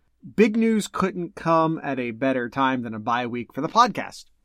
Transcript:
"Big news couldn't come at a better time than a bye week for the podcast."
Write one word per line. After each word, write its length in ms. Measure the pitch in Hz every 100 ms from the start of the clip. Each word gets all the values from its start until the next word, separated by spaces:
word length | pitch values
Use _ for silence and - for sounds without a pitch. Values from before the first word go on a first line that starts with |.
| _ _ 151 120
"Big 220 | 220 220
news 300 | 226 220 196
couldn't 460 | - 190 180 170 -
come 440 | 165 165 160 160
at 160 | - 131
a 120 | 120
better 400 | 113 135 131 120
time 320 | 139 131 131
than 100 | 117
a 80 | 110
bye 260 | 107 120 123
week 280 | 120 110
for 80 | -
the 60 | 160
podcast." 580 | 214 240 165 98 - - _